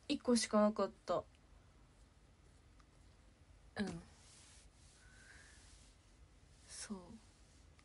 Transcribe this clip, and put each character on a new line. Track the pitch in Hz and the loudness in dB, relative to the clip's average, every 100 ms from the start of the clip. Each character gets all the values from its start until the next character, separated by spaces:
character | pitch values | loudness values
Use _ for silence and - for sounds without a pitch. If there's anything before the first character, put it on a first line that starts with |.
| - | -2
一 | 294 | 0
個 | - 233 | 4 4
し | - | 6
か | 214 | 6
な | 208 | 6
か | 214 196 | 6 0
っ | - - | 0 0
た。 | 170 - - - - - - - - - - - - - - - - - - - - - - - - - - | 0 0 -14 -20 -20 -20 -20 -20 -20 -20 -20 -20 -20 -20 -20 -20 -20 -20 -20 -20 -20 -20 -20 -20 -20 -10 -2
う | |
ん。 | 190 170 - - - - - - - - - - - - - - - - - - - - - - - - - - - | -2 -2 -10 -20 -20 -20 -20 -20 -20 -20 -20 -20 -20 -20 -20 -20 -20 -20 -20 -20 -20 -20 -20 -20 -20 -20 -20 -20 -16
そ | - - | -12 -8
う。 | 190 175 - - - - - - - | -10 -10 -16 -20 -20 -20 -20 -20 -20